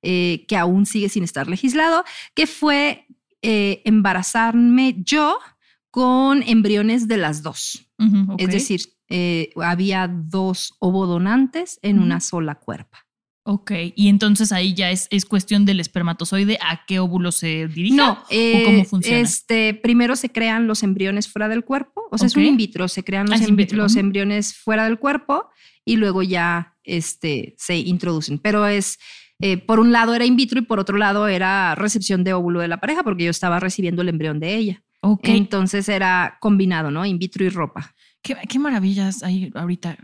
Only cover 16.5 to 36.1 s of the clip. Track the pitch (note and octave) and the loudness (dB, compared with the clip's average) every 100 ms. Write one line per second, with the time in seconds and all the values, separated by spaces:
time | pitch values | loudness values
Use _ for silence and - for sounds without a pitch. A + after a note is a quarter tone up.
16.5 | A3 - E3 - F#3+ F#3 F3+ F3 F3 E3 | 0 -2 -6 -4 -2 0 -2 -2 -2 -4
17.5 | D#3+ D#3+ D#3 F#3 C4+ C#4 - - G#3+ A3+ | -4 -6 -4 2 4 4 0 -4 -2 2
18.5 | A3+ A3+ G3+ F#3+ F#3+ F3+ A#3+ A#3 - - | 4 6 4 4 0 0 0 0 -2 -2
19.5 | A3+ A3 G#3+ A#3 A#3+ A#3+ A#3+ A#3+ A#3 A3+ | 0 0 0 2 2 2 -2 -4 -4 -2
20.5 | A3+ A3+ G#3+ G3+ F#3+ F#3+ G3+ G#3 G#3 G#3+ | 0 0 0 0 0 -2 -2 -6 -6 -4
21.5 | A3+ A#3 C4+ C#4 - A4 G#3+ - C#4+ D4+ | -4 -4 -6 -6 -12 -8 -2 0 4 4
22.5 | C4+ G#3 - F3+ - F#3 F#3+ G3+ A3 A3 | 4 0 -4 -6 -6 -6 -4 0 2 4
23.5 | G3+ G3 G#3+ G#3 A3+ G3 G3 G3 G#3 G#3 | 4 4 2 2 2 0 -2 -2 -2 -4
24.5 | - - G#3+ A3 A3+ C#4 C#4+ C#4+ C#4+ A4+ | -8 -2 0 0 -2 -2 -4 -2 -4 -4
25.5 | _ _ _ - A3+ G3+ F#3+ F#3 F3+ E3+ | _ _ _ -2 0 2 0 -2 0 0
26.5 | E3+ E3+ _ - F3 D#3+ - E3 C#3 - | -2 -6 _ -8 -6 -6 -8 -6 -4 -6
27.5 | _ - F3 D#3 F3+ F3+ D#3+ D#3 C#3+ G#3+ | _ -6 -4 -2 -2 -2 -4 -4 -6 -2
28.5 | G#3 G#3 G#3 F#3+ - - - _ _ G3 | 0 0 0 -4 -8 -16 -20 _ _ -2
29.5 | F#3 - A3 A#3 A#3+ A#3 A#3 A#3+ B3 B3+ | -2 0 4 6 6 4 2 2 2 2
30.5 | B3 A#3 G#3+ G3 G3+ G#3 G3+ G#3 F#3 F#3 | -2 -2 -2 -2 0 0 2 0 0 0
31.5 | G3 F3+ D3+ G#3 G#3+ F#3+ F#3+ F3+ F#3 F3 | 0 0 -2 -2 -2 -2 0 0 0 0
32.5 | F3 E3+ E3+ A#3 D#4 C#4+ F#3 E3+ E3+ F#3 | -2 -2 -4 -4 -2 -2 -2 -2 -2 -2
33.5 | F3 F#3 F#3 F3+ F3 F3+ E3 D#3 D3+ D#3+ | 0 -2 -4 -4 -2 -2 -2 -4 -4 -4
34.5 | G#3+ G#3+ F3+ _ _ G3 G#3 - A3+ G3+ | -2 -4 -6 _ _ 0 0 2 2 2
35.5 | G3+ F#3 G3+ G3 G3 F#3+ | 0 0 -2 -2 0 2